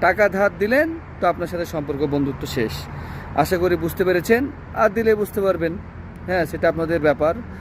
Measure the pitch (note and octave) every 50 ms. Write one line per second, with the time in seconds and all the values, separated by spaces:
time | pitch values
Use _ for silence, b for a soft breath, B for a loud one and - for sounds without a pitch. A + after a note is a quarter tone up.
0 | - F3 F#3 - G#3 G3 F3+ F#3+ G3+ G3+ F3+ E3 G3+ G#3+ B3+ C#4+ D#4+ E4 E4 -
1 | - - - - G3 F3 E3 E3+ F3 E3 F3+ E3+ E3+ D#3+ - D#3 C#3+ C#3+ D3 C3+
2 | D3+ C#3+ C#3+ C#3+ C#3 C#3 C#3 - D3 C#3 - C3+ A2 A2 - - - - B B
3 | B B B B B B B - D#3 D3 F#3 F3 F3+ F3+ F3 D#3+ E3 E3 - -
4 | F#3 F3+ F3+ F3 - - A3+ A#3+ C#4 C4 - - - - - - A3+ A3 F#3 A3+
5 | A3 A3 G#3+ G#3 G#3 F#3+ - G#3+ G3 F#3+ F3+ E3 E3 E3 E3+ G3 - - - -
6 | - - - - - F3 F#3 F#3 D#3+ - - D#3 E3+ E3 D3+ D#3+ E3 D#3 E3+ E3
7 | D3 D3+ C#3 - D3+ D#3+ F3 A#3+ - B B B